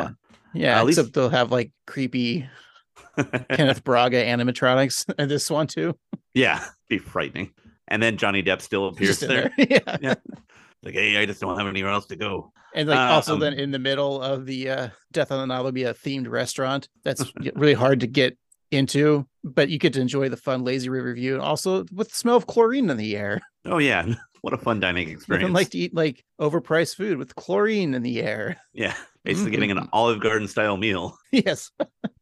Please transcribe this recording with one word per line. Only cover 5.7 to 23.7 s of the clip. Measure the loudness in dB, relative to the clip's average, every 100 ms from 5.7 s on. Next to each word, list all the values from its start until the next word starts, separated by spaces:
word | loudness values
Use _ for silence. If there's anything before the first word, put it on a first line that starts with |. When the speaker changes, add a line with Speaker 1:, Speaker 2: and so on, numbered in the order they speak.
| -2 -4 -4 -10 -16 _
Speaker 1:
Yeah, | 2 2 2 -4 -14 -4
be | -4
frightening. | -4 -6 -4 -6 -12 _ -20 _ -6
And | 0
then | 0 2
Johnny | 0 2
Depp | 2 0
still | 0 -2 -2
appears | 0 0 0
Speaker 2:
Just |
in | 0
Speaker 1:
there. | 0 0 2
Speaker 2:
there. | 4
<laughs> | 4 0
Yeah. | -6
Speaker 1:
Yeah. | -2 -4 -6 -20 _ _ -20 _
Like, | -10 -2
"Hey, | 0 2
I | 0
just | -2
don't | -6 -4
have | -4
anywhere | -4 -2
else | -2 -4
to | -8
go." | -6 -6 -10 _ _ -6
Speaker 2:
And, | 2
like, | 4
also | 6 4 4 0
Speaker 1:
Um, |
Speaker 2:
then | 0
in | -2 -4
the | -2
middle | -2 0 0 -2
of | -4 -4 -6
the, | -6 -4
uh, | -4 -6 -10 _
Death | -2 0
on | -2
the | -2
Nile, | -2
there'll | -2
be | -2
a | -2
themed | -4 -6 -6 -4
restaurant | -4 -4 -2 -2 -2 -6 _
that's | -6 -4 -6 -6
Speaker 1:
<laughs> | -8 2
Speaker 2:
really | 4
hard | 6 6 4
to | 2
get | 2 2 0 _ _ -4
into, | 0 2 2 4 2 0 _ -4
but | 0 2
you | 2
get | 0
to | 2
enjoy | 0 0 -2
the | -4
fun | -4 -2 -2
lazy | -4 -4
river | -6 -6
view, | -4 -4 -2
and |
also | -2 -2 0 -2 -4
with | -6 -6
the | -2
smell | 4 4
of | 4
chlorine | 4 4 4 0
in | 0
the | -2 -2
air. | -2 -4 -6 _
Speaker 1:
Oh, | -4